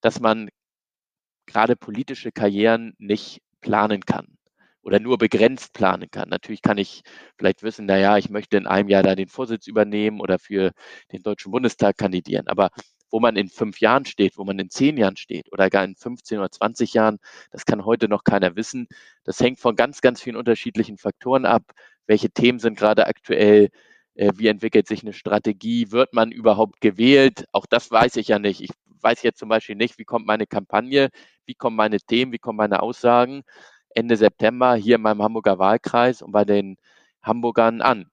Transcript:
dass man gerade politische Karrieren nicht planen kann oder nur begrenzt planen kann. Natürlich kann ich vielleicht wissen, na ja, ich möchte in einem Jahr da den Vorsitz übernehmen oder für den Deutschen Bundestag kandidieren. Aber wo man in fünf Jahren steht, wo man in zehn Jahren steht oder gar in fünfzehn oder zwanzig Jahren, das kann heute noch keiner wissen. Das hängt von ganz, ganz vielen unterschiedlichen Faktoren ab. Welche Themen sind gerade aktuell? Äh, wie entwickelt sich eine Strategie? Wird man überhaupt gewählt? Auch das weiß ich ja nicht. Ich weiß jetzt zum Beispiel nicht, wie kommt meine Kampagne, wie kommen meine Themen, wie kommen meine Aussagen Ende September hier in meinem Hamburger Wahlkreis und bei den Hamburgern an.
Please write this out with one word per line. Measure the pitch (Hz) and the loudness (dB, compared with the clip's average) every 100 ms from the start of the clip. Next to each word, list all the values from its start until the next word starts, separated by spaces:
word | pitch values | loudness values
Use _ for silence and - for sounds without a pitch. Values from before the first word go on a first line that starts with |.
dass | 117 110 | -2 0
man | 117 110 107 _ _ _ _ _ _ _ _ _ - | -2 -2 -6 _ _ _ _ _ _ _ _ _ -10
gerade | 110 113 120 | -2 0 0
politische | - 107 131 135 120 | -4 -10 -10 -10 -12
Karrieren | - 107 101 110 113 113 - | -4 -2 2 2 2 -4 -18
nicht | 101 104 - - _ _ | -4 -4 -4 -20 _ _
planen | - 107 107 101 - | -4 0 0 -2 -4
kann | - - _ _ _ _ _ | -6 -6 _ _ _ _ _
oder | - 107 | -2 -2
nur | 110 123 | 0 0
begrenzt | 113 110 110 131 - | 0 4 2 2 -14
planen | - 101 92 90 | -2 -2 -2 -6
kann. | 107 - | -12 -8
Natürlich | - - 107 | -8 -10 -6
kann | - 101 | -2 -2
ich | 98 - _ - - _ | -4 -8 _ -20 -20 _
vielleicht | 85 98 | -2 -2
wissen, | 107 - 101 | -6 -10 -2
na | 95 | 0
ja, | 98 104 | 2 2
ich | 92 | 0
möchte | 104 104 104 | -10 -4 -4
in | 95 | 0
einem | 95 101 | -2 2
Jahr | 98 | 2
da | 95 95 | 2 0
den | 95 | -6
Vorsitz | - 127 113 - | -10 -8 -8 -6
übernehmen | 110 104 104 107 107 | -2 -2 0 -4 -4
oder | 95 92 | -4 -4
für | _ 101 95 - - - _ | _ -2 -2 -4 -20 -20 _
den | 98 | -12
Deutschen | 107 101 101 | -8 -8 -6
Bundestag | 110 123 - 104 98 | -2 -2 0 0 0
kandidieren. | 101 92 - - - | -4 -4 -4 -8 -4
Aber | - 95 - - _ _ | -2 -2 -2 -20 _ _
wo | 113 | 0
man | 117 107 | 0 0
in | 95 | -6
fünf | - 110 95 | -6 -8 0
Jahren | 110 127 139 | 2 2 0
steht, | - 98 - | 0 -2 0
wo | |
man | 98 98 | -8 -6
in | 92 | -8
zehn | - 135 151 | -2 -2 2
Jahren | 101 92 | 0 -2
steht | - - - | -12 -14 -12
oder | - 95 | 0 0
gar | 98 95 | 2 -2
in | 95 | -6
fünfzehn | - 123 - 110 | -14 -14 -10 -6
oder | 98 | -6
zwanzig | - 104 113 117 | -4 -4 -2 -2
Jahren, | 117 110 104 - - - | 2 2 0 -10 -20 -20
das | - - | -14 0
kann | 107 | 0
heute | 98 117 110 | 2 0 0
noch | 101 | 0
keiner | - 101 92 87 | 0 2 0 -2
wissen. | 113 131 120 - - _ | -8 -8 -12 -16 -20 _
Das | - - | -10 0
hängt | 123 127 | 0 0
von | 123 104 | -2 0
ganz, | 147 143 | -2 2
ganz | 131 120 | 0 0
vielen | - 110 | -10 -8
unterschiedlichen | 117 113 - 113 107 104 | -2 -2 -2 -4 -4 -4
Faktoren | - - 123 131 131 | -8 -8 -2 0 2
ab. | 113 - _ - _ _ | 0 0 _ -20 _ _
Welche | 107 110 | 0 2
Themen | - 120 123 | 2 2 2
sind | 113 107 | -2 0
gerade | 107 107 - | 0 2 2
aktuell? | - - 113 104 104 104 _ _ _ _ _ | 0 -4 2 6 8 6 _ _ _ _ _
Äh, | 104 92 | -2 0
wie | 110 | 0
entwickelt | 104 110 110 98 | 0 0 0 0
sich | 107 | -4
eine | 107 | -8
Strategie? | 101 - 104 113 98 110 120 113 | -12 -4 -2 -2 -6 -4 -4 -2
Wird | 110 131 | 0 0
man | 123 113 | 0 -2
überhaupt | 117 113 104 107 _ | 0 2 2 0 _
gewählt? | 110 95 120 139 135 110 - | -2 2 4 6 6 2 -6
Auch | 101 - | -6 -2
das | 117 - | -4 0
weiß | 113 123 123 | 2 2 0
ich | 107 | 0
ja | 107 | 0
nicht. | 104 92 | 0 -4
Ich | - - _ _ | -10 -20 _ _
weiß | 110 120 | -2 0
jetzt | 120 - | -2 -4
zum | 110 | -2
Beispiel | 113 - 104 | -2 -2 -6
nicht, | 107 _ | -6 _
wie | 113 | -6
kommt | 120 107 | -6 -2
meine | 107 107 | -4 -2
Kampagne, | 107 98 104 120 139 135 _ - _ _ | -6 -4 -4 0 0 0 _ -20 _ _
wie | |
kommen | 127 127 113 | -6 -6 0
meine | 107 104 | 0 0
Themen, | _ 117 127 | _ -2 -2
wie | 117 | -6
kommen | - 107 | -10 -4
meine | 104 98 | 0 0
Aussagen | 107 123 123 120 123 139 135 - - _ _ | -4 -2 2 4 2 -4 -18 -20 -20 _ _
Ende | - 117 113 | -6 -2 2
September | 107 _ 110 123 127 117 | 2 _ -2 2 2 2
hier | 104 117 | 2 2
in | |
meinem | 110 104 | 2 0
Hamburger | 107 113 104 92 | -2 -2 -2 0
Wahlkreis | 95 113 - 120 120 123 | 2 0 0 0 0 -2
und | - | -4
bei | 104 101 | -2 0
den | 101 98 95 _ _ _ _ | 0 -2 -12 _ _ _ _
Hamburgern | - 117 117 113 113 117 | -6 -4 -2 0 0 2
an. | 110 113 90 | -2 -2 -6